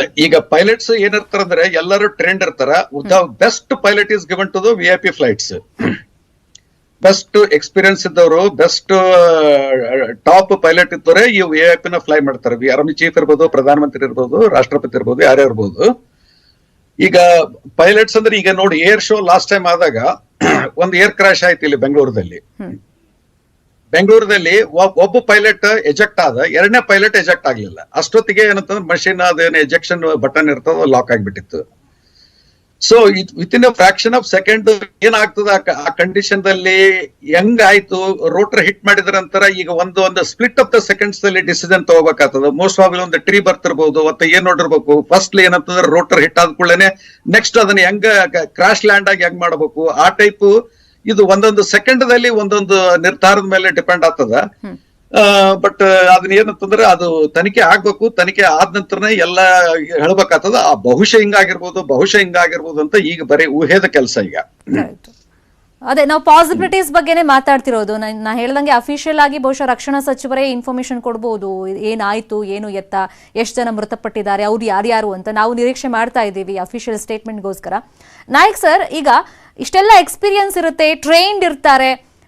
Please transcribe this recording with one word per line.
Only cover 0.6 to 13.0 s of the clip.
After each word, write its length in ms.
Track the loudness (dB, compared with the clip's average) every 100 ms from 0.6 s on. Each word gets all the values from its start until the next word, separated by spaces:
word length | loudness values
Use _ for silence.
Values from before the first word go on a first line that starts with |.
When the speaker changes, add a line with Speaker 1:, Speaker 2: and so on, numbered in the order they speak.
| 2 0 -2
Speaker 1:
ಏನಿರ್ತಾರಂದ್ರೆ 720 | -2 -2 -4 -4 -6 -2 0
ಎಲ್ಲರೂ 460 | 0 -2 -2 -2 -2
ಟ್ರೈನ್ಡ್ 360 | -2 -4 -2
ಇರ್ತಾರ. 260 | -4 -4 -2 0 -2 -8
The 200 | 0 0
Speaker 2:
ಹ್ಮ್. 220 | 0 0
Speaker 1:
best 440 | 0 0 -8 -4 0
pilot 220 | 0 -2
is 260 | -4 -4
given 240 | -6 -6 -2
to 80 | -2
the 100 | 0
ವಿ 100 | 0
ಐ 100 | 0
ಪಿ 120 | -2
flights. 560 | -2 -4 -4 -8 -14 -16 -8 -8 -8 _ _ _ _ _ _ _ _ _ _
ಬೆಸ್ಟ್ 520 | 2 2 0 2 2
ಎಕ್ಸ್‌ಪೀರಿಯನ್ಸ್ 540 | 0 -2 0 0 0 -2
ಇದ್ದವರು, 420 | 2 4 4 0
ಬೆಸ್ಟ್, 420 | 0 0 -2 -2
ಆ, 1200 | 0 4 4 4 4 2 2 0 -2 -2 -4 -4
ಟಾಪ್ 520 | -2 4 4 4 2
ಪೈಲಟ್ 300 | 2 2 0
ಇದ್ದವರೇ 320 | 0 2 4 4
ಈ 160 | 2
ವಿ 180 | 0 2
ಐ 160 | 2 2
ಪಿ 140 | -2
ನ 80 | -6
ಫ್ಲೈ 220 | -2 0
ಮಾಡ್ತಾರೆ. 360 | 0 -4 -4 -2
ವಿ-, 140 | 0
ಆರ್ಮಿ 240 | 0 -2
ಚೀಫ್ 240 | -2